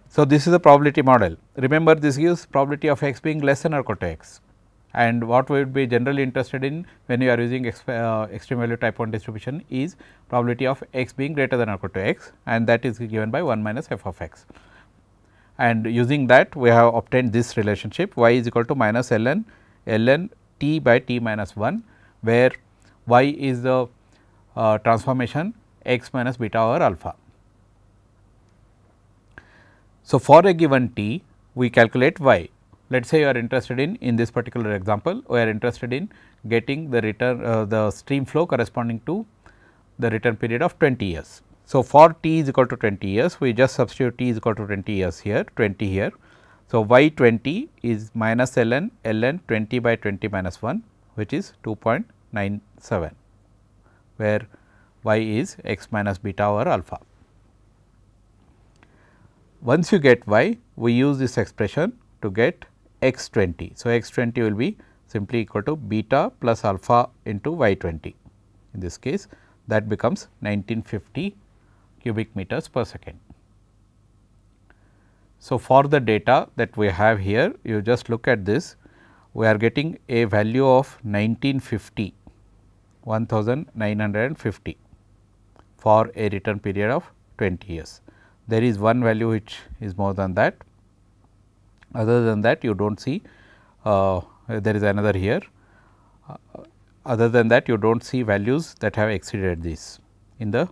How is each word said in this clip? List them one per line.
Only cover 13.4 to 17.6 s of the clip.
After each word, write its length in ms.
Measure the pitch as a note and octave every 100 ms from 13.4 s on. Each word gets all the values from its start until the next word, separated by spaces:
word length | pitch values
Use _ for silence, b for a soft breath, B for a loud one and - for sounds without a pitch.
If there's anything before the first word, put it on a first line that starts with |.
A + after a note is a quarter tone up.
one 200 | E3+ A2
minus 300 | G#2+ A2+ -
f 140 | A#2 G2+
of 160 | F2+
x. 240 | D#2+ - _ B B B B _ _ _ _ b b -
And 260 | A#2+ A2+ A2+
using 420 | A#2 A#2+ D3 B2+
that, 280 | B2+ - D#3
we 140 | B2
have 260 | A#2 A#2 A#2
obtained 380 | - B2+ B2+
this 240 | A2 A#2
relationship, 600 | -